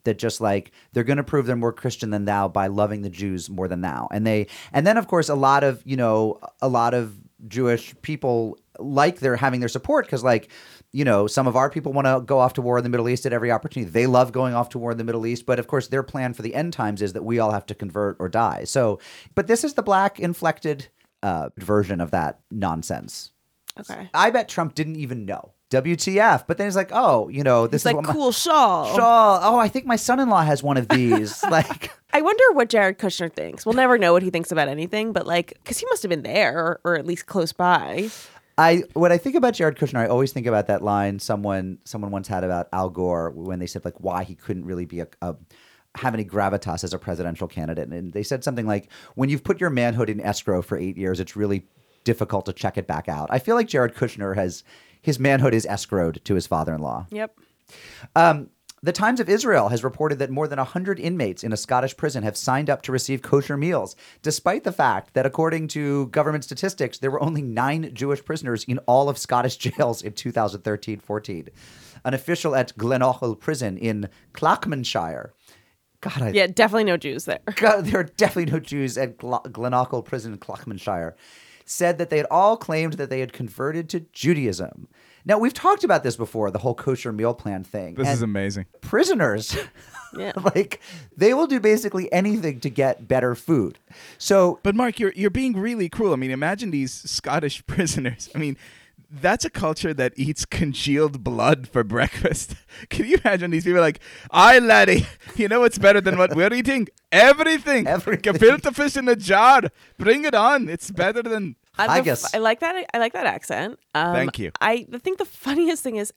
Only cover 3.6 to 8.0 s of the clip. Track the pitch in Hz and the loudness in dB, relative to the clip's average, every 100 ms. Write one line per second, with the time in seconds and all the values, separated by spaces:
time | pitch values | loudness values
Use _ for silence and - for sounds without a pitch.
3.6 | 92 87 90 64 58 104 110 107 104 - | -4 -4 -4 -6 -6 -2 0 0 -2 -10
4.6 | - - 170 226 202 180 147 143 135 139 | -4 2 2 2 2 0 0 2 4 4
5.6 | 139 120 127 131 120 110 110 - - _ | 2 -2 -6 0 2 2 0 -4 -14 _
6.6 | 135 123 117 123 113 101 - _ 113 110 | 0 2 2 0 -4 -12 -20 _ -10 -2
7.6 | 123 117 - - | 0 0 -4 -12